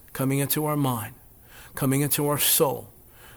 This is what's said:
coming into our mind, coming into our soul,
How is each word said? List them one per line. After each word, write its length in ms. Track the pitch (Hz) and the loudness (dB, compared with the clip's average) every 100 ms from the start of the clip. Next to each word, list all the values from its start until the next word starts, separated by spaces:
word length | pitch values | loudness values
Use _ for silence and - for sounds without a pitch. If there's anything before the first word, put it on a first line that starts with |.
| - | -12
coming 280 | - 131 139 | -2 0 0
into 240 | 139 151 | 0 0
our 120 | 151 147 | 0 0
mind, 380 | 135 117 110 - - - - - - - | 0 -2 -6 -14 -20 -20 -20 -20 -14 -2
coming 240 | 135 135 | 2 2
into 260 | 147 - 147 | 2 0 0
our 120 | 143 | 0
soul, 520 | - - 147 123 - - - - - | 2 4 2 0 -8 -18 -20 -20 -20